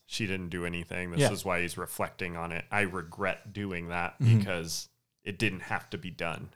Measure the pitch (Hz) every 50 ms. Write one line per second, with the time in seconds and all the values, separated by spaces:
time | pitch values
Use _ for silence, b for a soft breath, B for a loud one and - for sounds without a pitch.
0 | _ - - - 113 92 95 92 90 85 87 87 85 87 87 85 85 - 90 90
1 | 90 90 85 147 143 113 98 85 92 95 90 87 90 85 - 90 87 - - -
2 | 98 85 - - 92 87 85 85 85 85 82 82 - - 101 104 104 90 90 92
3 | 82 82 - - 101 92 - - - 107 98 104 104 98 92 87 85 85 85 87
4 | 87 - - - 127 117 113 110 101 101 92 85 82 82 - - - - _ _
5 | _ _ _ _ - - 98 87 110 104 92 87 - - 107 92 - - - 87
6 | 78 90 78 - 85 82 80 - - - -